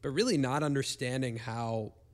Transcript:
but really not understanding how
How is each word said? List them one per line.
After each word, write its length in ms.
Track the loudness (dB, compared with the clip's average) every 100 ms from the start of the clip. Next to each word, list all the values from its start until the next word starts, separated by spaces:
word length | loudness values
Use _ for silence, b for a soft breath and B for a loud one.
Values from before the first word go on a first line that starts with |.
but 80 | -2
really 280 | 0 2 4
not 260 | 2 2
understanding 720 | 2 2 0 -2 -2 0 -2 -4
how 560 | -6 -4 -2 -2 -4 -10 -20